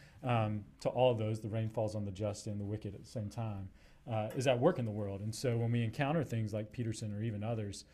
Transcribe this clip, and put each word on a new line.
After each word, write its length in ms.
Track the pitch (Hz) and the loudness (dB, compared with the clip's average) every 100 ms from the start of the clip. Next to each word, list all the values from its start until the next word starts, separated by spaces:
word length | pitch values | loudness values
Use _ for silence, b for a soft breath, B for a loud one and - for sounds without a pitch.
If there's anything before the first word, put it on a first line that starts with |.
| B B | B B
um, 400 | 127 117 107 107 104 - | 0 2 4 0 -6 -4
to 100 | 139 | -2
all 240 | 123 127 | 6 6
those, 260 | 113 107 110 | 6 2 0
the 100 | 107 | -2
rain 200 | 113 110 | -2 -2
falls 240 | 117 107 107 | 0 0 -2
on 80 | |
the 80 | 101 | -4
just 360 | 92 104 104 117 | -2 -2 -2 -6
and 120 | 104 | -4
the 60 | 101 | -4
wicked 300 | 104 101 95 | -4 -6 -10
at 60 | |
the 60 | - | -10
same 200 | 123 101 | -6 -6
time, 400 | - 113 98 98 b b b - | -4 -4 -4 -8 b b b -4
uh, 180 | 113 107 - | -2 0 0
is 120 | 127 | 4
at 120 | 120 | 6
work 200 | 151 180 | 6 4
in 60 | 113 | 0
the 60 | |
world. 300 | 107 101 98 | -2 -2 -2
And 120 | 107 | -4
so 220 | 110 127 117 | -2 0 2
when 140 | 117 | 2
we 120 | 120 | 2
encounter 400 | 113 - 139 160 | 2 0 2 2
things 300 | - 117 107 | 0 0 0
like 180 | 107 110 | -2 -4
Peterson 420 | - 113 107 110 | -4 -4 -2 -4
or 80 | 104 | -2
even 200 | 113 104 | -2 -2
others, 420 | 107 110 101 98 - | -2 -2 -4 -8 -12